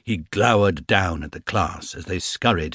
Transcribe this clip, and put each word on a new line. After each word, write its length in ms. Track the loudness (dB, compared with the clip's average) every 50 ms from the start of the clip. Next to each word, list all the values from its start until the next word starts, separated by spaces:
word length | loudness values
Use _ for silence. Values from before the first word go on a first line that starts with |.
| _
he 140 | -6 -6 -6
glowered 680 | -6 -4 -2 2 4 4 6 6 4 4 2 0 0
down 380 | 2 2 2 4 2 -2 -4 -8
at 80 | -10 -12
the 80 | -12
class 540 | -10 -4 -2 -2 -2 -2 -4 -8 -12 -12 -12
as 100 | -12 -8
they 160 | -6 -6 -6
scurried 520 | -4 -6 -6 0 2 2 2 2 0 -4